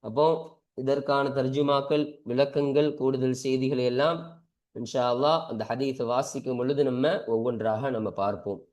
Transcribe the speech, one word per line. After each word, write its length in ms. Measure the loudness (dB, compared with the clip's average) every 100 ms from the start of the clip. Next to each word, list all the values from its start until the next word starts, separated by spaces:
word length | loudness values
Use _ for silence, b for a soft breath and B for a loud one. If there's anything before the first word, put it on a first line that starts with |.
அப்போ 220 | -4 2 4 2 -4 _ _ -6
இதற்கான 480 | 0 0 2 0 2
தர்ஜுமாக்கள், 760 | 0 0 0 2 2 2 0 0 -6
விளக்கங்கள், 640 | -4 0 2 2 2 2 2
கூடுதல் 480 | 0 -2 0 0 -2
செய்திகளை 440 | 0 0 0 0 0
எல்லாம் 340 | 2 0 0 -8 -18 _ _ _ -12
இன்ஷா 280 | -6 0 0
அல்லாஹ் 340 | 2 2 2 0
அந்த 160 | -8
ஹதீஸை 420 | -6 -2 -2 -2 -2
வாசிக்கும் 540 | -2 -2 -6 -6 -2
பொழுது 220 | 0 2
நம்ம 280 | 2 2 2 0 0
ஒவ்வொன்றாக 640 | 0 0 0 0 0 -2
நம்ம 220 | -2 -4
பார்ப்போம். 480 | -2 -2 -2 -6 -8 -10